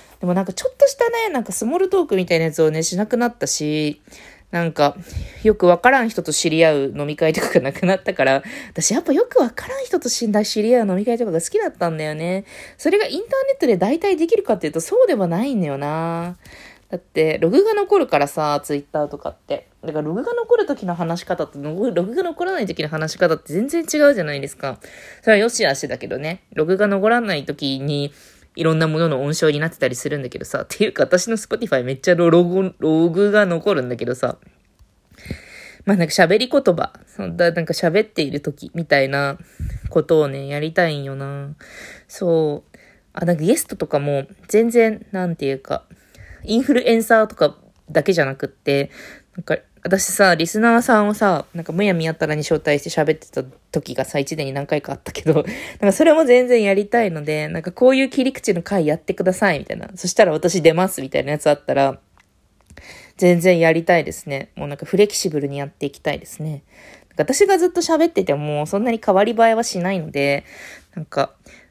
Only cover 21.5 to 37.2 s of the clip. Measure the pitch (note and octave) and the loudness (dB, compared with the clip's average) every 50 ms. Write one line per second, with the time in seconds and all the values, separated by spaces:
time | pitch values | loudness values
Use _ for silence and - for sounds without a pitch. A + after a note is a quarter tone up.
21.5 | - C#3+ C#3+ D3+ D#3+ F#3+ A#3 A#3+ F#3+ F3+ F3+ G3+ B3 F4+ F4+ E4+ D#4 - F4 F#4 | -8 -10 -10 -8 -6 -4 -2 -2 0 0 -2 -2 -2 -4 -4 -4 -4 -4 -4 -4
22.5 | F#4+ D#4+ G#3+ F3 E3 - D3+ D3+ D#3 D#3 D#3 D#3+ - - F#3 E3 D#3+ - - - | -4 -4 -4 -4 -4 -6 -6 -6 -4 -4 -6 -6 -2 0 0 0 0 -2 -4 -6
23.5 | D3 F#3+ A#3+ C#4+ E4 E4+ D#4+ E4 - D4 D4 C#4+ C#4 G3+ D#3+ D3 C#3+ C#3 C3+ C#3 | -4 -4 -4 -2 -2 -4 -4 -2 0 4 4 4 4 2 0 -4 -6 -6 -8 -10
24.5 | - - - C3+ B2+ - - - - - - - - - - A3+ G#3+ G3+ A3 A#3+ | -10 -10 -8 -8 -8 -10 -14 -20 -20 -20 -20 -20 -20 -2 2 4 4 4 4 2
25.5 | A#3+ - G3+ C#3+ C#3 - - C3+ C3 - A#2+ - - C3 D3 D#3 F#3 - _ _ | 0 0 0 0 0 -2 -4 -8 -8 -8 -8 -8 -8 -6 -6 -8 -8 -10 _ _
26.5 | - - D#3 E3 F#3+ F#3+ G#3 G3+ G3+ G3 G3 A3 A#3 A#3+ A#3 G3+ F3 C#3+ C3 - | -4 -2 0 0 0 0 2 0 0 2 2 2 2 2 0 -2 -4 -4 -4 -6
27.5 | D3 - C#3+ C#3 C3+ C3 C#3 D3 D3 C#3+ C#3+ C#3 - - - - _ _ _ _ | -8 -6 -6 -6 -4 -4 -4 -4 -2 -2 -4 -6 -8 -14 -20 -20 _ _ _ _
28.5 | - - D#3 D#3+ D#3+ D#3 D#3+ D#3 D#3 D#3 E3+ E3 C#3+ B2+ C3+ D3 D#3+ - E3 D#3 | -6 -2 0 0 2 2 0 0 0 0 0 0 -2 -2 -4 -4 -2 0 0 0
29.5 | D3 D3 D#3 E3 - - C#3 B2 B2+ - - C#3+ D3+ C#3+ B2+ B2 - - - - | 2 0 -2 -6 -4 -4 -4 -4 -4 -4 -8 -6 -6 -6 -8 -10 -12 -12 -10 -8
30.5 | - - - - - - G#3 - - - F3+ - - - - A#3 A3+ G#3 - - | -8 -8 -8 -6 -4 -2 -2 -2 0 0 0 2 2 2 2 0 -4 -6 -6 -6
31.5 | A3 A3+ A#3+ F#3+ C#3+ B2+ B2 B2+ C3+ C3 - F#3+ F3 E3 F3 E3+ E3 F3 F3+ E3+ | -6 -6 -4 -2 -2 -2 -2 -2 -6 -2 0 2 2 4 4 6 6 6 4 4
32.5 | F3+ F#3+ F#3+ F3+ - - - D#3 D#3+ D#3+ E3 F3 D#3+ F#3+ G3+ G#3 G3+ G#3+ G3+ F3+ | 2 -2 -2 -4 -4 -4 -2 0 2 2 2 2 2 2 2 2 4 2 2 2
33.5 | E3+ D#3+ - G#3 F#3+ C#3 B2+ B2 B2 A#2 B2 B2 - - - - - - _ _ | 0 -2 0 0 0 0 -2 -4 -6 -6 -6 -6 -6 -4 -4 -6 -6 -8 _ _
34.5 | _ _ _ _ _ _ _ _ _ _ _ _ _ - - - - - - - | _ _ _ _ _ _ _ _ _ _ _ _ _ -18 -14 -14 -14 -14 -16 -20
35.5 | - - - - - - - G3 G#3 F3+ E3+ D#3 - - F3 D#3+ G3+ A3 B3+ B3 | -20 -20 -20 -20 -20 -6 -2 0 2 2 0 2 2 4 4 6 4 2 2 2
36.5 | - C#4 C#4 - E3+ D#3+ - - - - - _ - - | 0 2 2 2 0 0 -2 -6 -10 -16 -20 _ -14 -10